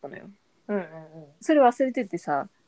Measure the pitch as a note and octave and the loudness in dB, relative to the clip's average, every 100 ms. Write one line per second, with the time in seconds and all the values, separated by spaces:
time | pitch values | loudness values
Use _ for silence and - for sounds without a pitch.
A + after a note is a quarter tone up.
0 | C#3 - G3 G3+ _ _ - G3+ E3 D#3+ | -14 -14 -16 -20 _ _ -4 -4 -4 -12
1 | D#3 D#3+ D3 - - D4+ B3 - C4 B3+ | -16 -18 -18 -12 0 6 6 6 0 0
2 | G#3 - - C#3+ - _ | -4 -6 -2 -2 -2 _